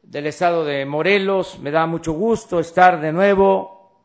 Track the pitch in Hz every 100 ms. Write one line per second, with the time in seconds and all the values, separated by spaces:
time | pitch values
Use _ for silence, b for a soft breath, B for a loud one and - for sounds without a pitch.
0 | _ 143 147 147 175 170 151 139 139 147
1 | 165 202 196 190 175 - 139 156 165 165
2 | 165 156 220 214 - 170 165 - 180 175
3 | 156 160 202 196 196 190 196 - _ _